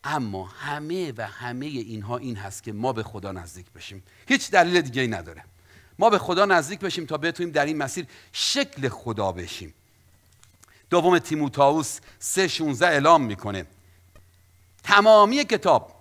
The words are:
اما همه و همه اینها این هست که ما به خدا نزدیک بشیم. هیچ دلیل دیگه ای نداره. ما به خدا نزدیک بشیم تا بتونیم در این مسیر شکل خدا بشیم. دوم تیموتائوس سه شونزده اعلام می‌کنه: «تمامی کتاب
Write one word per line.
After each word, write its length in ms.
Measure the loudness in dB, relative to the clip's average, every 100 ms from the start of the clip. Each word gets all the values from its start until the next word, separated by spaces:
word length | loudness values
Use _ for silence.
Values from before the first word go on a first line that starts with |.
| -6
اما 380 | -6 -6 -8 -12
همه 680 | -14 -10 -10 -8 -8 -8 -8
و 100 | -12
همه 400 | -10 -12 -10 -10
اینها 500 | -10 -10 -12 -8 -8
این 200 | -8 -12
هست 260 | -12 -14
که 100 | -12
ما 200 | -6 -4
به 100 | -4
خدا 300 | -8 -10 -12
نزدیک 340 | -12 -14 -20 -20
بشیم. 300 | -20 -20 -20 _ _ -2
هیچ 220 | -2 4
دلیل 300 | 4 6 4
دیگه 220 | 0 -4
ای 60 | -2
نداره. 360 | -4 -10 -18 -20 _ _ -20 _ 0
ما 120 | 2
به 80 | 2
خدا 260 | 0 0
نزدیک 360 | 4 4 2 -8
بشیم 260 | -6 -6 -6
تا 100 | -4
بتونیم 360 | -4 -4 -4
در 140 | 0 0
این 100 | -2
مسیر 300 | -6 -8 -12 -18 _
شکل 560 | -6 -2 -2 -4 -4 -6
خدا 440 | -6 -8 -4 -4
بشیم. 420 | -4 -12 -14 -16 _ _ _ _ _ _ _ _ _ _ _ _
دوم 280 | 2 4 2
تیموتائوس 800 | 0 -4 -4 2 2 4 -4 -10 -16 _
سه 300 | -6 -2 -2
شونزده 380 | -2 -4 0 2
اعلام 360 | 4 6 6
می‌کنه: 440 | 4 -6 -6 -8 -10 _ _ _ _ -20 _ _ _ _ _ _
«تمامی 600 | 2 4 8 8 8 4
کتاب 480 | 0 0 2 2 0 -20